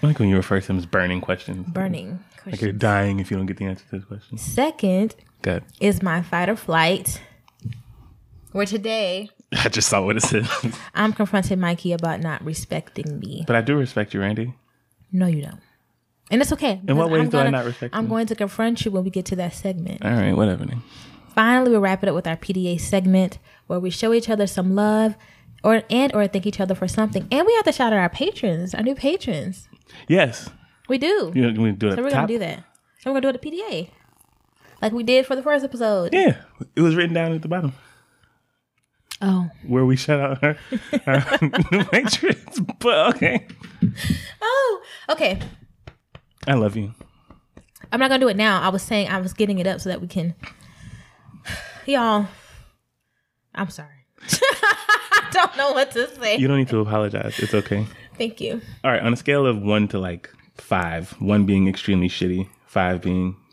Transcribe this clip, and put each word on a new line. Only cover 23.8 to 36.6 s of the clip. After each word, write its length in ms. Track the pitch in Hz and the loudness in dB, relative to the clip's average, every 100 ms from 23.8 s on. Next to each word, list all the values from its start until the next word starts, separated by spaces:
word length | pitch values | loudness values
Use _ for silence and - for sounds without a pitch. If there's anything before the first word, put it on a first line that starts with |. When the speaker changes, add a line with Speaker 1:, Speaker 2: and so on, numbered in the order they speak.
| 185 | -4
Speaker 2:
show 200 | - 226 | -2 2
each 140 | 233 233 | 2 2
other 180 | 214 196 | 0 0
some 260 | - 180 | 0 0
love 420 | 196 214 214 220 - - - - - | 2 4 4 2 0 -12 -20 -20 -2
or, 200 | - 220 - | 2 2 2
and 240 | 247 277 | 2 2
or 100 | 214 196 | 2 0
thank 200 | 196 202 | 0 -2
each 120 | 202 | -2
other 140 | 190 | -2
for 140 | 185 185 | -2 -2
something. 400 | - 214 185 160 | 0 0 -2 -2
And 160 | 269 | 2
we 80 | 392 | 4
have 100 | 453 | 4
to 60 | 370 | 4
shout 220 | - 233 | 2 2
out 60 | 208 | 2
our 100 | 175 | 2
patrons, 640 | - 339 - 214 165 180 | 0 -4 -2 -2 -2 -4
our 80 | - | -2
new 140 | 233 | -2
patrons. 720 | 269 277 381 254 156 185 - - - _ - - | 0 -2 -2 -4 -6 -6 -10 -16 -20 _ -8 2
Speaker 1:
Yes. 420 | 185 131 - - - _ _ - | 4 4 0 -14 -20 _ _ -4
Speaker 2:
We 80 | 262 | 0
do. 340 | 311 403 170 | 2 0 0
Speaker 1:
You 160 | 170 120 | 2 2
know, 100 | 110 | 2
we 100 | 113 | 0
do 160 | 98 107 | 0 0
it 20 | |
Speaker 2:
So 60 | 98 | 0
Speaker 1:
at 20 | |
Speaker 2:
we're 0 | |
Speaker 1:
the 40 | 269 | 0
Speaker 2:
gonna 60 | - | 0
Speaker 1:
top. 60 | 208 | 0
Speaker 2:
do 100 | 233 | -2
that. 180 | 165 - | -4 -10
And 80 | - _ _ _ | -16 _ _ _
we're 60 | 262 | -4
gonna 100 | 269 | -2
do 80 | 269 | -2
it 60 | |
at 60 | 254 | -2
P 80 | 302 | -8
D 120 | 339 427 | -10 -8
A, 220 | 170 175 _ _ _ _ _ _ _ _ - | -8 -10 _ _ _ _ _ _ _ _ -6
like 120 | 214 | -4
we 100 | 233 | -2
did 240 | 226 254 262 | 2 4 4
for 80 | |
the 80 | 262 | -2
first 200 | 285 294 | 0 0
episode. 480 | 277 240 220 196 170 | 0 -2 0 0 2
Speaker 1:
Yeah. 240 | 359 330 117 - - | 4 4 2 -6 -18